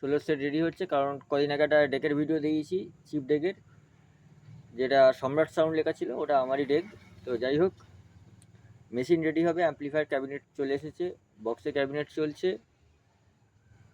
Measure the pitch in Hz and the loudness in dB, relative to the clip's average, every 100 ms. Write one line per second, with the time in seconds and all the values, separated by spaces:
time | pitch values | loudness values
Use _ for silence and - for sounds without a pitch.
0 | 135 147 147 147 143 151 160 156 185 143 | -2 -2 0 -2 -2 0 -2 -4 -2 0
1 | 139 139 - 143 143 143 151 151 143 135 | 0 -4 -4 0 0 2 4 4 4 2
2 | 156 147 151 160 151 156 151 185 117 - | 0 0 0 0 0 -2 -2 -6 -6 -16
3 | - 151 131 147 170 196 - - _ _ | -8 -8 0 0 0 -6 -16 -20 _ _
4 | _ _ - - - - - 117 127 135 | _ _ -20 -20 -20 -20 -16 -4 2 6
5 | 131 131 131 147 156 - 160 156 156 160 | 6 6 0 0 0 2 0 2 0 -2
6 | 175 - 151 143 131 135 135 147 190 - | -4 -4 0 2 2 -2 2 0 -2 -14
7 | - - - 120 127 147 185 - - - | -20 -16 -6 -4 0 2 0 -2 -20 -20
8 | - - - - - - - - - 117 | -20 -20 -20 -20 -20 -20 -20 -20 -12 -6
9 | 131 170 160 156 170 165 165 143 143 151 | 0 2 2 0 0 2 0 -2 -4 -4
10 | 147 139 135 139 _ - 135 139 151 - | -2 -4 -4 -10 _ -6 -4 -4 -6 -8
11 | 180 - _ _ 110 117 151 143 135 147 | -8 -8 _ _ -8 -6 -4 -4 -4 -4
12 | 147 - 156 143 185 208 _ _ _ _ | -6 -4 -4 -2 -4 -4 _ _ _ _
13 | _ _ _ _ _ _ _ - - | _ _ _ _ _ _ _ -20 -20